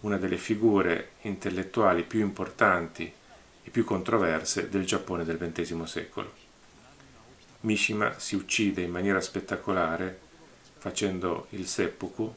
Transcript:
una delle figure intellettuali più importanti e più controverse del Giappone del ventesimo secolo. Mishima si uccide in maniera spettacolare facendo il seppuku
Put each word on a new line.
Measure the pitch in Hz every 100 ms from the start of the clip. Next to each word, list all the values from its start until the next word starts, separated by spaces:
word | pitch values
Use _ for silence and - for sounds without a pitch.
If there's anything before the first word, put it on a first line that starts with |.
una | 104 98
delle | 92 92
figure | - 107 113 98 87 85 - -
intellettuali | 107 92 101 92 90 - 104 85
più | 85 113
importanti | 101 92 92 - 107 90 82 - 85 - - - - -
e | -
più | 120
controverse | 110 95 85 113 87 78 - - 82
del | 98 90
Giappone | 101 - 87 82
del | 82
ventesimo | 85 82 85 85 82
secolo. | 85 - - - - - - - - - - - - - - - -
Mishima | 110 104 - 107 104 -
si | - 98
uccide | - - 104 87
in | 87
maniera | 87 98 95
spettacolare | - 98 - 90 - 92 80 82 92 92 - - - - - -
facendo | 98 - 101 92 90 80 -
il | 104 90
seppuku | - 90 - 90 - 110